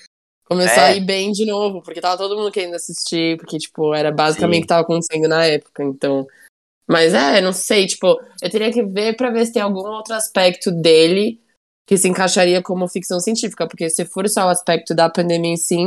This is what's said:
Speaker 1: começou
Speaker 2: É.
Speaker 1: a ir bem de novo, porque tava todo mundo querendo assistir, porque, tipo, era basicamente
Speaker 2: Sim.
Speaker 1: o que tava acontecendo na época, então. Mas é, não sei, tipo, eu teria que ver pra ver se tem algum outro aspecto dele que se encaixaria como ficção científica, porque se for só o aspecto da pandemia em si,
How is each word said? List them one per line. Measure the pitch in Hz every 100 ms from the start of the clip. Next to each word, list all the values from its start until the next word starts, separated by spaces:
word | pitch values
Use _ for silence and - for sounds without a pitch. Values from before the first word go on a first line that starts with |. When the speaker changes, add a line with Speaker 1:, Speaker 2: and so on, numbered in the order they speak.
| - _ _ _ -
Speaker 1:
começou | 180 185 127
Speaker 2:
É. | 143
Speaker 1:
a | 196
ir |
bem | 185 190 202
de | 202
novo, | 214 202 208 185
porque | 165 165
tava | 180 180
todo | 196 208
mundo | 208
querendo | 202 175 170
assistir, | - 165 - 170 165 165
porque, | 165 156
tipo, | - - 151
era | 151 151
basicamente | 151 151 - 170
Speaker 2:
Sim. | 170
Speaker 1:
o |
que | -
tava | 170
acontecendo | 165 170 165 160 160
na | 160
época, | 165 151 - -
então. | 143 135 143 139 135 _ _ _ _ _ -
Mas | 170 165
é, | 220 349 208
não | 185
sei, | 185 - 214 190
tipo, | - 185 165 - -
eu | 180
teria | 208 220
que | 226
ver | 202 190 220 226
pra | 254
ver | 226 233
se |
tem | 233
algum | 202 190 202
outro | 214 220
aspecto | 220 - 196 180 180 202
dele | 170 165 160 165 190 220 226 _ _ _ _ -
que | 190
se | 190
encaixaria | 180 185 190 180 180
como | 180 180 180
ficção | 190 - 180
científica, | 220 226 214 - 165
porque | - 165
se | -
for | 170 190 202
só | 214 185
o |
aspecto | 175 - 165 -
da | 170 214
pandemia | 185 175 170 170
em | 170
si, | - 175